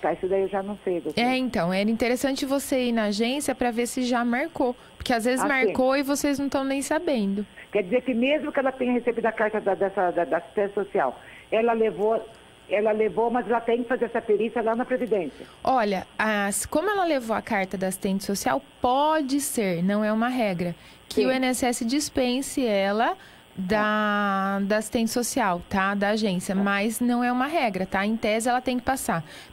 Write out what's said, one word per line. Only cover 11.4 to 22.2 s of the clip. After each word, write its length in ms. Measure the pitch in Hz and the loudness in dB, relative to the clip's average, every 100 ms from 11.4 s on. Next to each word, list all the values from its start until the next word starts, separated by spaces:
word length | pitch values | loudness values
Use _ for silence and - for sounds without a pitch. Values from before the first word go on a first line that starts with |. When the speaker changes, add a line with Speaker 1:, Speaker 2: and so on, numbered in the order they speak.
| - | -2
Speaker 1:
ela 220 | 214 233 | 0 2
levou, 500 | 226 220 175 214 185 - - - - - | 2 0 2 0 0 -4 -16 -20 -20 -4
ela 220 | 196 214 | 0 2
levou, 380 | 214 214 170 233 | 2 2 2 0
mas 160 | 247 208 | 0 0
ela 140 | 233 | 0
tem 200 | 233 233 | 2 0
que 40 | 240 | 0
fazer 180 | 254 233 | -2 -2
essa 160 | 226 | -2
perícia 400 | 220 202 226 247 | 0 2 2 0
lá 140 | 226 226 | 0 0
na 80 | |
Previdência. 600 | 247 254 220 208 147 - - - | 0 -2 0 0 -2 -8 -18 -4
Speaker 2:
Olha, 420 | - 262 208 185 - - | 0 2 2 0 -4 -2
as, 460 | 214 208 202 - - | 0 0 0 -2 -2
como 240 | 302 381 | 0 0
ela 160 | 403 339 | 0 2
levou 280 | 277 226 | 0 0
a 80 | 208 | -4
carta 360 | - 208 190 190 | -2 -2 -2 -2
da 100 | 190 | -4
assistente 380 | - 202 196 - | -2 -2 -2 -2
social, 360 | 202 - 269 - - | -2 0 -2 -4 -2
pode 580 | 247 262 302 320 262 277 | 0 4 4 2 0 -2
ser, 420 | 277 - 190 170 | -2 -2 0 0
não 220 | 185 208 | 0 0
é 80 | 214 | 0
uma 160 | 220 240 | 0 0
regra, 480 | 254 214 175 175 170 - - - | 0 0 0 -4 -6 -14 -20 -4
que 140 | - | 0
Speaker 1:
Sim. 60 | 254 | 2
Speaker 2:
o 40 | |
I 40 | 262 | 2
N 120 | 262 | 0
S 180 | 247 247 | 0 0
S 200 | 240 226 | 0 0
dispense 800 | 285 294 - | -2 -2 0